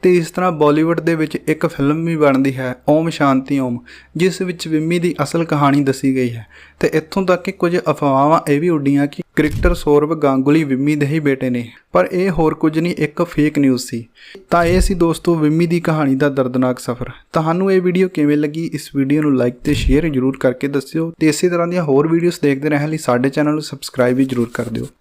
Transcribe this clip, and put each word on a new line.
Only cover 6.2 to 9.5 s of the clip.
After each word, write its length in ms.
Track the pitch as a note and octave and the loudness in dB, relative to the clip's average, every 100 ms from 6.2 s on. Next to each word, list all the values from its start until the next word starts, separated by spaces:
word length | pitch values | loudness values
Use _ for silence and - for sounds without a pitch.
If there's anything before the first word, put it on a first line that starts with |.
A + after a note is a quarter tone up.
| B2+ | -2
ਹੈ। 160 | A2+ A2 - - _ | -4 -14 -20 -20 _
ਤੇ 100 | D#3 | -2
ਇੱਥੋਂ 280 | D#3 D#3 - | -2 -2 -4
ਤੱਕ 200 | F#3 F3 | 0 0
ਕਿ 100 | F3 | -2
ਕੁਝ 240 | F#3+ F3 F3 - | -4 -2 0 -2
ਅਫਵਾਹਾਂ 500 | D3 C#3+ C3+ C#3+ E3 - | -2 0 2 2 2 2
ਇਹ 80 | C#3+ | 0
ਵੀ 80 | F3 | 2
ਉੱਡੀਆਂ 380 | E3 C#3 C#3+ C#3+ | 0 2 0 0
ਕਿ 160 | - - - | -4 -8 -2
ਕ੍ਰਿਕਟਰ 380 | D3+ | 0